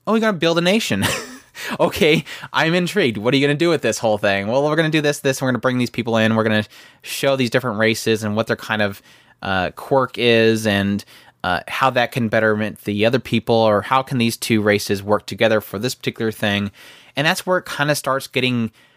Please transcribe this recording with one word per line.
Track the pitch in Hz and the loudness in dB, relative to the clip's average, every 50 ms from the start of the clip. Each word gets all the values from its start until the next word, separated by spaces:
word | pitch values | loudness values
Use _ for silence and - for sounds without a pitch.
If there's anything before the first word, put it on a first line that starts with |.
| - | -4
"Oh, | - 214 | -2 0
you're | 226 | 0
gonna | 220 220 202 | 2 0 -2
build | 151 165 165 165 | 0 0 0 0
a | 170 | 2
nation." | 170 180 208 226 - - - 98 104 - - - - - - - | 2 2 2 0 0 -2 -2 -2 -2 -2 -4 -4 -8 -12 -16 -20
<laughs> | _ _ _ - - - 233 - | _ _ _ -14 -10 -10 -2 -2
"Okay, | 127 - - - 180 151 160 160 - - - - - - | -2 -2 2 2 2 4 4 2 0 -6 -14 -16 -16 -4
I'm | - 127 156 160 170 | -2 0 0 2 2
intrigued. | 185 175 160 - 208 175 120 104 | 0 -2 -2 -2 0 0 0 0
What | 104 104 123 139 | 0 0 0 2
are | |
you | 135 139 | 2 2
gonna | 143 147 | 2 0
do | 143 170 170 | 0 0 0
with | 160 - - | 0 0 0
this | 113 104 - | -2 -2 0
whole | - 110 107 | 0 0 0
thing?" | 104 110 101 98 98 98 | 2 2 0 0 0 -2
"Well, | 107 120 135 143 | 0 0 0 0
we're | 151 151 | 2 2
gonna | 160 160 156 | 2 0 2
do | 156 156 | 2 0
this, | 147 147 143 - | 0 0 -2 0
this, | - 135 135 - | -2 -2 -2 0
and | 139 | 0
we're | 127 | -2
gonna | 123 113 | -2 0
bring | - 127 127 | 0 0 0
these | 123 123 110 | 0 -2 -2
people | - 123 110 117 113 | -2 -4 -4 0 2
in. | 113 110 110 110 | 2 4 4 4
We're | 110 110 | 2 2
gonna | 110 107 107 107 - - - - - _ _ - | 2 2 0 0 -2 -10 -20 -20 -20 _ _ -14
show | - - - - 139 135 | -12 -8 -2 0 0 2
these | 135 127 113 | 2 0 0
different | - 127 - - 101 104 | 0 -2 -2 -2 -2 0
races | 110 113 113 - - 113 113 104 110 | 2 2 2 0 0 -2 -2 0 -2
and | 104 104 | -2 -2
what | 110 113 | -2 0
their | - 117 | -2 -2
kind | - - - 110 107 | -6 -2 -4 -2 0
of, | 104 101 101 - _ - - _ _ _ _ _ | 0 -2 -2 -8 _ -20 -20 _ _ _ _ _
uh, | - 98 95 92 90 80 - | -6 -4 -2 -2 -2 -2 -4
quirk | - - - 143 135 127 - - | -10 -4 0 2 2 2 0 -4
is, | 98 120 120 117 113 113 113 113 110 110 | -2 2 4 4 6 6 4 4 2 2
and, | 107 101 101 98 101 101 101 - _ - - - - _ - - | 0 2 2 2 0 -2 -4 -6 _ -20 -20 -20 -20 _ -8 -4
uh, | 92 87 - - - | -4 -4 -4 -4 -8
how | - - 135 131 | -4 0 0 2
that | 123 127 120 - | 2 2 0 0
can | - 131 117 | -2 -2 -2
betterment | 107 117 110 110 110 107 107 107 101 - - - | 0 0 2 2 2 2 0 -2 -4 -6 -8 -8
the | 104 104 101 104 | -6 -2 2 2
other | 120 131 123 | 2 2 0
people, | - - 120 110 - - 117 | -2 0 -2 -2 0 2 2
or | 113 113 110 104 101 95 | 4 4 4 2 2 0
how | - 131 131 131 | 2 0 0 0
can | - 139 | 0 -2
these | 120 117 117 110 | 0 0 0 -2
two | - - - 117 107 | -4 -2 0 0 2
races | 101 107 104 101 - - 101 98 | 4 4 2 2 2 -2 -4 -4
work | 98 101 104 101 - | 0 0 0 0 0
together | - 101 95 117 110 110 107 | -6 -2 0 2 2 2 2
for | - - - 98 | 0 -4 -8 -6
this | 113 123 - | -6 -6 -6
particular | _ - 127 - - 117 113 107 | _ -6 -8 -6 -2 -4 -4 -4
thing?" | - 110 104 101 101 101 101 - - - - - - - - - | -2 -2 -2 0 0 -2 -4 -8 -12 -20 -20 -20 -20 -20 -10 -6
And | 143 147 | -2 0
that's | 160 185 - - | 0 0 0 -2
where | 180 185 | -2 -2
it | 175 - | -2 -2
kinda | - - - 143 151 147 | -6 -4 -2 0 0 0
starts | - - 135 131 135 - | -2 -2 -2 -4 -4 -4
getting | - - 131 123 127 123 120 113 110 _ _ _ _ _ | -4 -4 -2 -2 0 0 -2 -2 -4 _ _ _ _ _